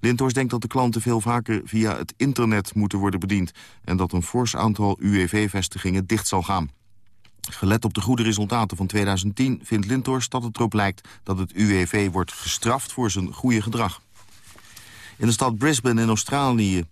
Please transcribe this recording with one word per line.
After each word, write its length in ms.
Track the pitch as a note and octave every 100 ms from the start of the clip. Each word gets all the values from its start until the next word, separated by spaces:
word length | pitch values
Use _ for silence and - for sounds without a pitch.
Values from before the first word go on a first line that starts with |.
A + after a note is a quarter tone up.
Lindhorst 340 | A#2 A#2+ C3
denkt 160 | B2 B2+
dat 120 | A#2+
de 60 | A2
klanten 320 | C3+ B2 A2+
veel 200 | B2 A#2
vaker 400 | A2 A#2+ A#2+ G#2+
via 320 | - A2 A2 D2+
het 180 | - -
internet 580 | C#3 B2+ A#2+ G#2+ F#2
moeten 240 | G#2+ G2+ G2+
worden 220 | G2+ F#2
bediend... 320 | F#2+ G2+ F2 - - -
en 120 | - F2+
dat 160 | F#2
een 100 | F2+
fors 340 | E2+ B2 A#2+ -
aantal 400 | A2 G#2 G#2 G2
U 100 | G2
W 180 | G2+ F2+
V-vestigingen 800 | G#2+ G#2 G2 F#2 F#2+ F#2+ F#2+ F#2
dicht 200 | A2 -
zal 160 | G2
gaan. 280 | E2 F#2+ D2 - _ - - - - - -
Gelet 340 | - F#2+ G#2+
op 100 | A2
de 60 | F2+
goede 220 | G2 B2
resultaten 540 | A2+ G#2 G#2 A#2+ G#2 E2+
van 100 | F#2+
tweeduizend 500 | G#2+ G2+ F2+ G2 G2+
tien 240 | C3 B2
vindt 240 | - A2 G2+
Lindhorst 440 | C3 B2 C3 A#2+
dat 120 | C3
het 140 | A#2 A2
erop 160 | A#2
lijkt 360 | G#2+ G2+ G2+ - -
dat 160 | - F#2+
het 180 | F#2 F#2
U 100 | G#2
W 200 | F#2+ F2+
V 240 | G#2+ G2
wordt 220 | F2+ F2
gestraft 600 | - - - A2+ B2+ -
voor 180 | - A#2
zijn 220 | G2 F#2
goede 300 | - B2+ A2+
gedrag. 380 | G#2 A#2 A2 - _ - - - - - - - - - - -
In 100 | A2+
de 60 |
stad 260 | A#2 C3 A2
Brisbane 440 | C#3+ D3 B2 A2+
in 60 | A2+
Australië 760 | A2 - C#3+ C#3 A#2+ G2+ F#2 E2+